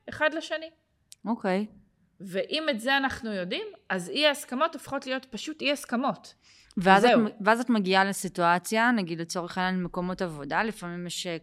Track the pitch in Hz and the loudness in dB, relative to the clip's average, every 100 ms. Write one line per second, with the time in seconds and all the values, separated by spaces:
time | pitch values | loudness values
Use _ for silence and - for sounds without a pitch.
0 | - - 302 311 311 311 320 320 _ _ | -18 -2 0 0 -6 -8 -10 -16 _ _
1 | _ - - 233 196 185 214 - _ _ | _ -12 -6 -2 0 0 -2 -10 _ _
2 | _ _ 190 185 185 285 311 226 233 277 | _ _ -8 -6 -4 -2 -2 -2 0 0
3 | 269 - 226 202 180 277 427 381 _ 190 | 0 -4 -6 -6 -4 -6 -8 -14 _ -6
4 | 175 135 302 277 - 254 320 294 - 285 | -4 2 2 2 -6 -2 -2 -4 -8 -8
5 | 262 262 - 208 - 311 262 285 - 233 | -6 -8 -6 -12 -10 -4 -2 -2 -2 -2
6 | 254 185 - _ _ _ _ - 185 190 | -2 -4 -10 _ _ _ _ 0 6 8
7 | 240 240 214 - 196 233 247 226 185 190 | 8 6 4 0 2 2 4 2 4 4
8 | 196 196 185 - 170 175 - 220 233 233 | 4 0 -6 0 2 2 2 2 2 2
9 | 175 165 165 185 170 185 185 185 175 - | 0 -4 -6 -6 -6 -2 -2 -2 -4 -4
10 | 180 180 185 151 143 160 220 202 175 175 | -6 -4 -6 -6 -4 -2 -2 -6 -10 -10
11 | 175 - 185 165 | -8 -8 -6 -8